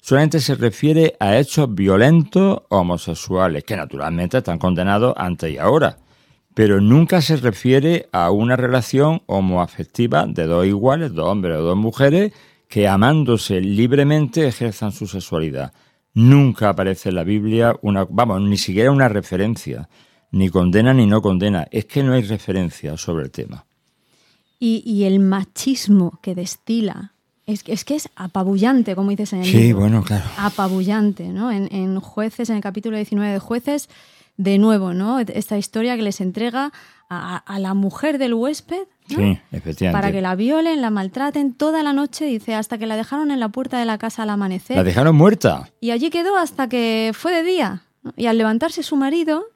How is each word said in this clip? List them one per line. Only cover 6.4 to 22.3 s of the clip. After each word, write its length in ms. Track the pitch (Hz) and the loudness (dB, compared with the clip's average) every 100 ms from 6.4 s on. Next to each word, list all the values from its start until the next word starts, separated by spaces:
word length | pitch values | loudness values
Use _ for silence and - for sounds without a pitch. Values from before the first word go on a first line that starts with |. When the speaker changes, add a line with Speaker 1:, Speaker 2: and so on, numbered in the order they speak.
| _ | _
Speaker 1:
Pero 260 | - 107 98 | 2 4 6
nunca 400 | 104 139 170 185 | 6 6 6 2
se 160 | 143 156 | 2 0
refiere 680 | 123 101 127 135 151 170 - | 0 -2 2 2 2 -2 -2
a 180 | 90 87 | -2 0
una 240 | 101 117 127 | 2 2 0
relación 680 | 123 127 113 131 147 160 - | 0 0 0 0 2 0 -4
homoafectiva 1000 | 98 95 90 87 - 82 - 120 147 - | -2 0 0 -2 -6 -10 -4 0 0 -2
de 160 | - 80 | -4 0
dos 200 | 85 95 | 2 0
iguales, 460 | 101 123 151 156 | 2 0 0 -2
dos 140 | 80 82 | -4 -2
hombres 300 | 104 90 80 | -2 -2 -2
o 40 | |
dos 160 | 82 95 | 0 0
mujeres, 560 | 110 113 139 170 208 - _ _ _ | -2 2 2 4 0 -6 _ _ _
que 200 | 107 101 | 0 2
amándose 760 | 98 117 156 127 113 - 95 | 4 4 4 2 0 0 -2
libremente 840 | 95 101 120 139 143 151 139 170 143 | 0 0 2 2 2 2 0 0 -2
ejerzan 440 | - 120 101 107 | -2 -6 -4 -8
su 160 | 95 101 | -8 -10
sexualidad. 680 | 95 - 85 80 67 67 _ _ _ _ | -10 -6 -4 -4 -6 -10 _ _ _ _
Nunca 560 | 110 120 143 135 107 107 | 4 6 8 4 2 0
aparece 400 | 98 95 95 104 | 2 -2 -2 -4
en 60 | 90 | -4
la 80 | |
Biblia 520 | 82 104 107 113 117 - | -2 -2 0 2 2 0
una, 240 | 107 98 90 | -2 0 0
vamos, 340 | 92 120 95 | 0 0 0
ni 160 | 101 101 | 0 0
siquiera 340 | - 95 123 | -2 2 2
una 180 | 139 131 | 4 2
referencia, 800 | 101 85 92 104 117 - 62 78 _ _ _ _ | 0 -4 -4 -2 -4 -8 -12 -14 _ _ _ _
ni 180 | 95 95 | 0 2
condena 440 | 92 90 98 120 | 4 4 4 6
ni 140 | 131 104 | 6 4
no 140 | 107 | 4
condena. 460 | 98 92 104 92 76 | 2 0 0 -2 -4
Es 140 | 110 - | -6 -4
que 180 | 143 | -2
no 100 | 135 | 2
hay 80 | 127 | 0
referencia 760 | 104 | 0